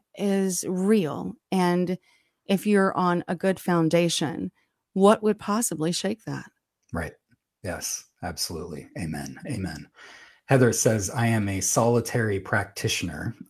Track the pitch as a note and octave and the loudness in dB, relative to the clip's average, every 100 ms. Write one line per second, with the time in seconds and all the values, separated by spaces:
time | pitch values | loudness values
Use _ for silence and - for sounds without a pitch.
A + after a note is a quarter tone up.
0 | _ - G3+ G3 F#3+ F3 - F#3 F#3+ A3 | _ -6 -2 0 0 -2 -4 -2 2 2
1 | D3+ - F#3 - _ F#3+ F3+ F3 F3+ F#3 | 2 -4 -8 -12 _ 2 2 2 0 -4
2 | _ _ _ _ - G3 G#3 G3+ F#3+ - | _ _ _ _ -2 0 4 4 4 2
3 | F3+ F3 - F3+ F#3+ F3+ - E3+ D#3+ E3+ | 2 0 -2 -2 0 -2 0 2 4 4
4 | E3+ - D3 - F#3 - _ _ _ F#3+ | 4 0 -2 -4 -8 -10 _ _ _ 4
5 | G3 A3+ G#3+ G#3 - G#3 A#3+ D#3 D#3 F3 | 6 6 2 -2 -2 -2 -2 -2 -2 -2
6 | G3 G#3+ - C3+ - _ _ _ _ - | -4 -6 -8 -10 -10 _ _ _ _ -8
7 | D2+ - _ _ _ _ F#2 E2 - - | -8 -12 _ _ _ _ -10 -8 -8 -10
8 | - _ F2 D#2+ - E2 E2 D2 - - | -12 _ -10 -8 -8 -8 -10 -12 -12 -8
9 | E2 D2+ C#2 C2 E3+ A#2 F#2 D2+ - _ | -6 -6 -10 -12 -8 -6 -6 -8 -14 _
10 | - - - _ - C3+ B2 G#2+ A#2+ A2 | -20 -20 -20 _ 2 4 6 4 2 2
11 | F#2+ - A#2 A2+ G2+ G2 - - A#2 A#2+ | -2 0 2 2 0 -2 0 2 4 2
12 | A2+ A#2+ G#2+ G2 - G#2 G2 - G#2 - | 0 -2 -2 -2 -2 -2 -2 -4 -4 -2
13 | F2+ D2 F2 - - | -4 -6 -8 -10 -6